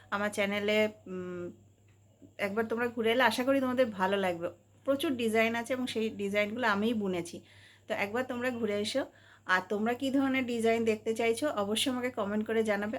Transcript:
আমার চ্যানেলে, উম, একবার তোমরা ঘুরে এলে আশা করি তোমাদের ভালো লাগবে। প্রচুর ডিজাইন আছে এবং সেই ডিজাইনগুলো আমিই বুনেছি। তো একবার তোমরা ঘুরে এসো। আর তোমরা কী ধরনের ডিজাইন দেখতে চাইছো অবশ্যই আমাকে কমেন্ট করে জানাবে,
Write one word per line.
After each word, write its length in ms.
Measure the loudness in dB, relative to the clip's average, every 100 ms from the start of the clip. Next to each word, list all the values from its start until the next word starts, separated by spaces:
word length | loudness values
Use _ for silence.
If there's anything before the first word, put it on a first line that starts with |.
| -6
আমার 200 | -2 -2
চ্যানেলে, 460 | 0 0 0 2 4 2 0 -12
উম, 400 | -10 -8 -8 -10 -12 -20 _ _ _ -20 _ -18 -6
একবার 260 | -4 -2 -2
তোমরা 200 | -2 -2
ঘুরে 220 | 0 2
এলে 120 | 4
আশা 200 | 4 2
করি 140 | 2 2
তোমাদের 260 | 2 2 0
ভালো 260 | 0 0 2
লাগবে। 320 | 0 -2 -6 -8 _ _ -2
প্রচুর 260 | 0 0 0
ডিজাইন 380 | 2 2 2 0
আছে 160 | -2
এবং 120 | -4 -2
সেই 180 | -2 -2
ডিজাইনগুলো 560 | -2 -2 0 0 0 2
আমিই 260 | 2 2
বুনেছি। 440 | 0 0 -2 -4 -10 -16 -20 -20 -16
তো 80 | -6
একবার 300 | -4 -2 -2 -4
তোমরা 240 | -4 -4
ঘুরে 260 | -2 -2 -2
এসো। 220 | -2 -2 -4 -10 -20 -10 0
আর 140 | 0 2
তোমরা 240 | -2 0
কী 140 | 0 0
ধরনের 360 | 2 2 2 0
ডিজাইন 360 | 2 2 2 2
দেখতে 260 | 0 -2
চাইছো 320 | 0 0 0 0 0
অবশ্যই 340 | 0 0 0
আমাকে 180 | 0 -2
কমেন্ট 340 | -2 -2 -2 0
করে 160 | 2
জানাবে, 340 | 2 0 -2